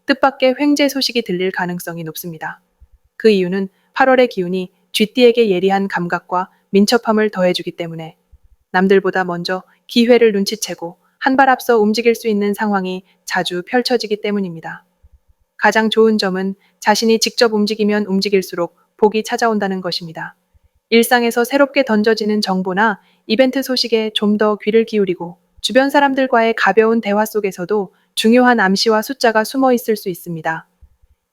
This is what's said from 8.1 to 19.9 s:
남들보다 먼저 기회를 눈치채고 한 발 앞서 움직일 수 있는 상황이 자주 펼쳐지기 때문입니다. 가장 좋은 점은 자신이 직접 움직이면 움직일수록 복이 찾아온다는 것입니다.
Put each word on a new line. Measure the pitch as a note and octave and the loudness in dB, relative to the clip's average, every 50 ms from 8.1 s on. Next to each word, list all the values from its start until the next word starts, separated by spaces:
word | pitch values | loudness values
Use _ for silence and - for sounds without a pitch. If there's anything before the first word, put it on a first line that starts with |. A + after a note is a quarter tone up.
| - _ _ _ _ _ _ _ _ _ _ _ | -20 _ _ _ _ _ _ _ _ _ _ _
남들보다 | - F#3 F#3+ G3 G3 G3 F#3+ F#3 F3 F#3+ F#3 | -2 2 4 4 4 4 2 0 -2 -2 -4
먼저 | F3+ F3 F3 F3 - F#3 F#3 - _ _ _ _ | -4 -6 -6 -6 -6 -6 -8 -8 _ _ _ _
기회를 | - - A#3+ A#3 A#3 B3 A#3 A#3 A3+ | -4 0 2 4 6 6 6 6 4
눈치채고 | G3+ G3 G3 - A3 G#3 - - F3 - E3+ E3+ F3 _ _ _ _ _ | 2 2 -2 -4 -4 -6 -8 -8 -10 -10 -12 -14 -14 _ _ _ _ _
한 | - C4+ C4 | -2 0 2
발 | C4 C4+ C4 | 4 4 4
앞서 | B3+ B3+ - - A#3+ A3 | 2 2 2 2 2 4
움직일 | G#3 G#3+ G#3+ A3+ A#3 A#3 A3+ | 4 2 0 0 2 0 0
수 | A3 - A3+ | 0 0 -2
있는 | G#3 G3+ G3+ G3+ G3+ | -2 0 -2 -2 -4
상황이 | - A3 G#3 G3+ F#3+ F#3 F#3 F#3 F#3 - _ _ _ _ | -4 -2 -2 -2 -2 -2 -4 -8 -10 -12 _ _ _ _
자주 | - - F#3 F3 F#3 F3+ F3+ F3 | -6 -4 -4 -4 -4 -6 -8 -6
펼쳐지기 | - B3+ B3 A#3+ - B3 A#3 A3 G#3 G#3+ G#3 | -2 -2 -2 0 0 -2 -2 -2 -4 -6 -6
때문입니다. | - G#3 G3+ G3+ F#3+ F3 E3 D#3+ E3 E3 E3+ - _ _ _ _ _ _ _ _ _ _ _ _ _ _ _ | -4 -4 -4 -4 -4 -6 -8 -12 -14 -14 -16 -16 _ _ _ _ _ _ _ _ _ _ _ _ _ _ _
가장 | - - G#3+ G#3 A3 A3 G#3+ | -2 0 0 2 2 0 0
좋은 | - A3 A3 A3 A3 | 2 4 4 4 2
점은 | G#3+ G#3 F#3+ F#3 F#3 F#3+ G3 G3 - _ _ _ _ | 0 -2 -2 -2 -2 -4 -6 -6 -10 _ _ _ _
자신이 | - - G#3+ - A#3 A3+ A3+ A3 | 0 0 0 2 2 2 2 2
직접 | - A#3 - - B3 A3+ | 0 -2 0 2 0 2
움직이면 | A3 G#3 G#3 G3+ A3 G#3+ G#3 G#3 G#3 G#3 G#3 | 2 0 0 0 -2 -2 -2 0 0 -2 -2
움직일수록 | F#3 F#3+ G3 G3 G#3 G3+ F#3+ F3+ - F#3+ F3 E3+ - _ _ _ _ _ | -2 -2 -2 0 0 0 -2 -2 -2 -6 -6 -6 -6 _ _ _ _ _
복이 | - G#3+ G#3 G#3 G#3+ G#3+ | 0 0 2 2 0 -4
찾아온다는 | - A#3+ A#3 A#3+ A3+ A3 G#3 G#3 F#3+ F#3+ F#3+ | -4 -4 -2 0 0 0 0 -2 -4 -4 -6
것입니다. | F#3 F3 | -6 -6